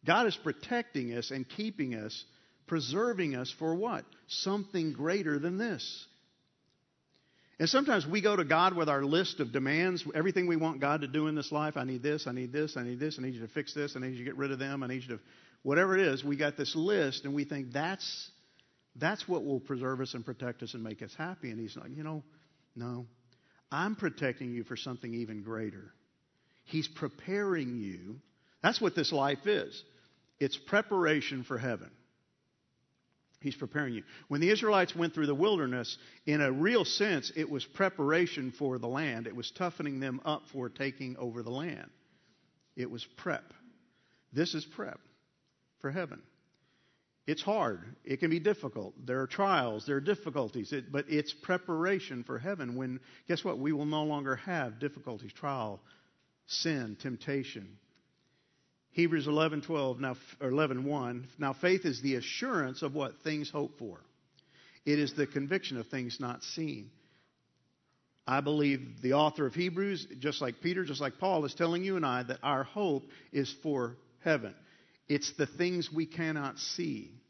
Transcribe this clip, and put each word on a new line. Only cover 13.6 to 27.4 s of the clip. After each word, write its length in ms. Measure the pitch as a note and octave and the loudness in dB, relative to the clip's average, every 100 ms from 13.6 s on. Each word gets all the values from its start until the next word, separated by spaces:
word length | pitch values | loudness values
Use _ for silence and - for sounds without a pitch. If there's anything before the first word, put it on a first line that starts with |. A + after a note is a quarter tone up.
| C#3+ | -6
this, 220 | D3 C#3+ C#3 | -4 -4 -4
I 40 | |
need 120 | B2+ | -6
you 60 | B2+ | -6
to 60 | |
get 120 | B2 C3+ | -6 -4
rid 160 | C#3 | -2
of 60 | C3+ | -2
them, 240 | C3+ C#3 | -4 -4
I 60 | B2+ | -4
need 140 | C3 | -4
you 140 | B2+ A2+ | -6 -10
to," 40 | - - - _ | -10 -20 -20 _
whatever 340 | C3 D3 F#3+ F#3+ | 2 4 6 6
it 100 | F#3 | 6
is, 180 | C3+ | 4
we 120 | C#3 C#3+ | 0 2
got 200 | D3 C#3+ | 0 0
this 180 | C#3 | -2
list 500 | D#3+ E3+ G#3 D3 B2+ | 0 4 4 4 0
and 100 | C#3 | -2
we 100 | C#3+ | -2
think 280 | C#3+ D3 B2+ | -2 -4 -4
that's, 580 | C3 D#3+ G3 - - - _ _ _ _ _ _ - | -2 -2 -2 -6 -8 -12 _ _ _ _ _ _ -2
that's 320 | D3+ G#3 - | 0 0 0
what 160 | F3 | 0
will 160 | B2 C3+ | 2 -2
preserve 400 | - C3+ C3 C3 | 0 -2 -2 -2
us 140 | B2+ | -4
and 100 | B2 | -6
protect 380 | A#2 A#2+ B2 A#2 | -8 -6 -6 -6
us 120 | A2+ | -8
and 80 | B2 | -8
make 200 | A2+ G#2+ | -8 -8
us 120 | G#2+ - | -12 -8
happy. 340 | D#3+ F#3 C3 | -8 -8 -8
And 100 | A2+ | -6
he's 160 | A2+ - | -8 -8
like, 140 | - C3+ | -12 -10
"You 60 | |
know, 220 | D#3 D#3 C#3 _ _ _ _ | -8 -8 -10 _ _ _ _
no, 320 | - A#2+ B2 A#2+ _ _ _ _ _ _ | -10 -8 -6 -10 _ _ _ _ _ _
I'm 260 | C#3 F#3+ G#3+ | -2 -2 0
protecting 560 | F#3+ - C#3+ A#2+ B2+ | -2 0 -2 -2 -4
you 120 | A#2+ | -6
for 120 | A2 A#2 | -6 -6
something 380 | - B2 A#2+ | -6 -8 -6
even 280 | A#2 A2+ G#2+ | -6 -6 -8
greater." 520 | G#2 A2 A2 - - _ _ _ _ _ _ _ | -6 -4 -4 -6 -16 _ _ _ _ _ _ _
He's 240 | - D#3+ D3+ | -6 -2 -2
preparing 880 | - D3 - - G3 | -4 -6 -6 -4 0